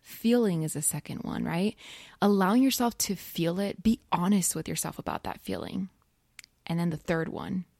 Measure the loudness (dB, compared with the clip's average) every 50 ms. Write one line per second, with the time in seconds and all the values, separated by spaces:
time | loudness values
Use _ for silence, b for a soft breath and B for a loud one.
0 | _ -18 -18 -2 2 4 4 4 4 2 2 0 -2 -2 -4 -2 -2 -2 -2 -2
1 | -8 -8 -12 -8 -6 -6 -4 -4 -2 -2 0 0 0 0 -2 B B B B B
2 | B B B B 4 4 6 6 4 4 6 6 6 4 4 2 0 0 0 _
3 | -4 -4 -4 -6 -8 -10 -4 0 0 0 0 0 -2 -4 -4 0 2 2 2 2
4 | _ _ -2 0 4 4 4 4 4 2 -2 -2 -4 -4 -4 -4 -4 -6 -6 -6
5 | -6 -6 -6 -4 _ -8 -10 -8 -6 -6 -6 -6 -6 -6 -6 -6 -6 -8 _ _
6 | _ _ _ _ _ _ _ -20 -20 _ _ _ _ -4 -2 0 0 -2 -2 -4
7 | -2 -2 0 0 0 -4 -6 -8 -6 -4 -4 -6 -6 _ _ _